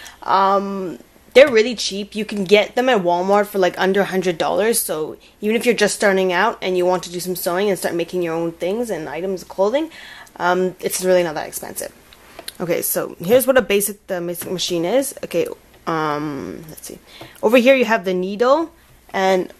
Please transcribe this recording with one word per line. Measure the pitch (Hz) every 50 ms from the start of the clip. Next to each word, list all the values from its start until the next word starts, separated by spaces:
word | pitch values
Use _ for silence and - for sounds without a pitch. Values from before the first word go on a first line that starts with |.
| - - - - -
Um, | - 160 190 196 190 196 196 202 196 196 196 190 170 - - - _ _ _ _ _ -
they're | 247 277 302
really | 233 220 220 254 240
cheap. | - - - 190 196 208 202 -
You | 208 214
can | 208 220 202 190
get | 175 208 208 202 - -
them | 247 247 262
at | 254 202 175
Walmart | 175 175 175 180 190 202 208 202
for, | 202 - 196
like, | 185 175 175
under | - 185 190 190 202
a | 190
hundred | - 180 190 175 185 170 160
dollars. | 151 147 165 180 208 226 233 220
So | - - 175 156 156 143 - - - - _ -
even | 208 208 220
if | 233 233
you're | 247 214
just | 165 214 185 -
starting | - 220 202 190 190 190 185 175
out | 175 196 233 - - -
and | 190 185
you | 180 175
want | 180 180 180 170
to | 175
do | 175 180
some | 170 180 185
sewing | 175 - 185 175 180 208 208
and | 190
start | 170 - 190 -
making | 170 165 170 - 180 175
your | 165 160
own | 165 170 170 165
things | - 175 175 202 233 247 220
and | 190 156 156
items, | 143 139 160 175 190 190 175 170
clothing, | - - - 190 208 233 285 320 320 - - - - - - - - -
um, | - 170 180 180 185 185 185 175 -
it's | - 196 - - 185
really | 185 185 180
not | 175 165 151
that | 156 -
expensive. | - - - - - - - - - - - - - - - - - - - - - - -
Okay, | 175 160 - -
so | - - - 180 - - - -
here's | 175 170 233 262 254
what | 247 269
a | 254
basic, | - - 202 208 202 - 202 - _
the | - 190 175
basic | 175 175 175 170 - -
machine | 185 170 - - 180 170 165
is. | 175 226 269 277 - - - -
Okay, | - - 170 160 - - - _ _ - - -
um, | - 165 160 156 156 147 147 151 156 143 135 90 90 82 - 165 156
let's | 156 - -
see. | - - - _ - - - - - - - -
Over | 214 240
here | 262 226 262 269
you | 262 240
have | 208 226 226 180
the | 190 185
needle, | 180 180 190 208 196 240 254 277 320 330 302 - - _ _ - _ _ - -
and | 196 190 190 190 185 175 - - -